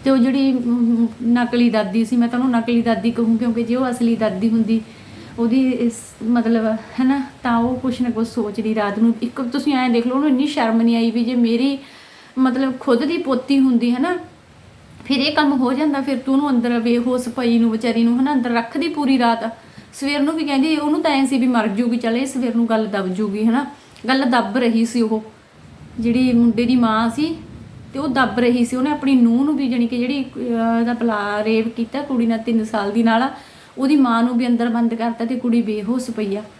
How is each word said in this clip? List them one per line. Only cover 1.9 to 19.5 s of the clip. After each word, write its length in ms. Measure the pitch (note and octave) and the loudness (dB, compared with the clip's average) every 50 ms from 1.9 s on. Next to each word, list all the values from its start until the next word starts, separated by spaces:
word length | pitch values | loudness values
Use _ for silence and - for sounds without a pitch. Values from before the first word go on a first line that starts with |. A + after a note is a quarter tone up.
| F#3 A3+ A3+ | 0 -2 0
ਸੀ, 100 | A3 B3+ | 0 2
ਮੈਂ 120 | A#3+ A#3 | 0 0
ਤੁਹਾਨੂੰ 240 | A#3 B3 B3 B3+ C4 | 0 0 0 0 0
ਨਕਲੀ 300 | A#3+ A#3 A3+ A#3+ A#3+ A#3 | 0 0 0 0 0 0
ਦਾਦੀ 300 | A3 A#3 A3+ A3 F#3+ A#3 | 2 0 -2 0 0 -2
ਕਹੂੰ, 260 | A#3 - A#3 A3 A3+ | 0 0 0 0 2
ਕਿਉਂਕਿ 260 | A3 B3 B3 A3+ A#3 A#3 | 0 0 -2 -2 -2 -2
ਜੇ 120 | A3 A#3+ | -2 0
ਉਹ 140 | B3+ C4 B3+ | -2 0 -2
ਅਸਲੀ 260 | A#3+ - A#3+ A#3 A3+ | -2 0 0 0 0
ਦਾਦੀ 340 | G3+ A3 G#3 F#3 F#3 G3+ A3+ | 0 0 -2 -2 0 0 0
ਹੁੰਦੀ 320 | A3 A3+ A3 G#3 A3+ A3+ A3 - - - - - - - - - - - | 2 0 0 0 0 -2 -2 -6 -20 -20 -20 -20 -20 -20 -20 -18 -6 -4
ਉਹਦੀ 280 | A#3 A#3 A#3 C4+ C4 | -2 0 2 2 2
ਇਸ 260 | B3+ B3 - A#3+ A#3 A#3 - - - - - A3 | 2 0 0 -2 -2 -2 -4 -16 -18 -16 -8 -2
ਮਤਲਬ, 420 | A3 A#3+ A#3+ A3+ A3+ A#3 A3+ A3 A3 A3 A3 - - - - | 0 0 0 2 2 0 2 0 0 -2 -4 -6 -10 -4 0
ਹੈ 40 | C4 | 0
ਨਾ, 200 | C4 C#4 C#4 C4 C4 - - - | 2 2 0 -2 -6 -12 -8 -4
ਤਾਂ 140 | B3 A#3 | -2 0
ਉਹ 180 | A#3 A#3 B3 B3+ | 0 0 0 -2
ਕੁਛ 260 | B3 B3 C4 A#3 - | -2 -4 -4 -2 -2
ਨਾ 80 | B3 A#3+ | -2 -2
ਕੁਛ 180 | A3 A3 A3+ | -2 -2 -4
ਸੋਚਦੀ। 480 | A#3 - A#3+ G#3+ G#3 G3+ - G#3 A3 A3 | -4 -2 -4 -4 -4 -4 -4 -4 -2 -2
ਰਾਤ 240 | A3 G#3 G3+ G3+ G#3+ | 0 -2 -2 0 2
ਨੂੰ 140 | A3 A#3 A3+ A3+ | 2 2 2 0
ਇੱਕ 200 | - A#3+ - - | -4 -8 -6 -6
ਤੁਸੀਂ 320 | C4+ A#3+ B3 C#4+ B3 D4 C#4 | -8 -4 -4 -2 -2 0 0
ਐਂ 160 | B3+ B3+ B3+ | 0 2 2
ਦੇਖ 180 | A#3 A#3 A#3 | 2 2 2
ਲਓ, 80 | B3 B3+ | 0 0
ਉਹਨੂੰ 140 | C4+ D4 D4+ | 0 2 2
ਇੰਨੀ 180 | C4 B3 C#4+ | 2 2 0
ਸ਼ਰਮ 340 | C#4+ - D#4+ A#3+ A3 A3+ A3+ | 0 0 0 0 2 2 2
ਨਹੀਂ 140 | A3+ A#3 A#3 | 2 2 2
ਆਈ 160 | A#3 A#3 A3+ | 2 2 0
ਵੀ 120 | G#3+ A#3+ A#3 | 0 0 -2
ਜੇ 120 | A3+ B3+ | 0 2
ਮੇਰੀ 420 | A#3+ A#3+ A3+ A#3 A#3 C4 C#4 C#4 C4+ - - - - - - - - - - - | 2 2 2 2 2 0 0 -2 -4 -10 -18 -20 -20 -20 -20 -20 -20 -20 -12 -4
ਮਤਲਬ 360 | B3+ C4 B3+ A#3+ C4 C4+ C4 B3 - | -2 0 0 0 0 -2 -2 -4 -4
ਖੁਦ 260 | - - A#3+ A#3 D4+ | 0 0 2 2 2
ਦੀ 120 | C#4+ E4+ | -2 -2
ਪੋਤੀ 420 | E4+ - C4+ C4 B3 B3+ - C#4 C#4 | -4 -2 -2 -2 -2 0 0 2 4
ਹੁੰਦੀ, 320 | C4 C4 B3 A#3 A#3+ A#3+ | 4 4 4 2 2 0
ਹੈ 80 | A#3+ B3+ | 0 0
ਨਾ, 180 | C#4+ F4 F4+ F4 - - - - - - - - - - - - - - - - - - | 0 -2 -2 -4 -6 -14 -20 -20 -20 -20 -20 -20 -20 -20 -20 -20 -20 -20 -20 -20 -6 -4
ਫਿਰ 80 | - A3 | -2 0
ਇਹ 160 | C4+ D4+ D4+ | 0 0 0
ਕੰਮ 180 | D#4 D4+ C#4 C#4+ | 2 2 2 2
ਹੋ 200 | B3+ B3+ A#3+ C4+ | 2 0 0 0
ਜਾਂਦਾ, 280 | C4+ D#4 D4+ C#4 C#4 | 0 0 0 0 0
ਫਿਰ 160 | C4+ C#4 C4+ | -2 -2 -4
ਤੂੰ 180 | A#3 - C4+ C4+ | -4 -2 0 0
ਉਹਨੂੰ 140 | C4+ D4 C#4+ | 0 2 2
ਅੰਦਰ 300 | C4 A#3+ A#3 A#3+ A#3+ A#3 | 0 0 0 0 -2 0
ਬੇਹੋਸ਼ 500 | A3 A#3 A#3+ A#3+ A#3+ B3+ B3 B3+ B3 A#3 | 0 2 0 2 0 0 -2 -2 -4 -6
ਪਈ 300 | A#3+ C4 B3 A#3+ A#3 A#3 | -6 -2 0 2 2 4
ਨੂੰ, 120 | A3+ A#3 | 2 2
ਵਿਚਾਰੀ 320 | A3 A3 A3+ A#3 A3+ A3+ A#3 | 0 0 -2 -2 0 2 2
ਨੂੰ, 160 | A#3 A#3+ B3 | 2 2 2
ਹਨਾ, 140 | C4 C#4+ D4 | 2 2 2
ਅੰਦਰ 160 | C4+ A#3 B3 | 0 0 0
ਰੱਖਦੀ 380 | A#3 A#3 A#3 - - C#4 E4+ | -2 -2 -2 -4 -4 -4 -4
ਪੂਰੀ 320 | E4+ - D4 C#4+ C4 C4+ C4 | -2 -2 -2 0 2 2 4
ਰਾਤ। 380 | A#3+ A#3 A#3 A3+ A3 A3+ | 4 2 2 0 -4 -8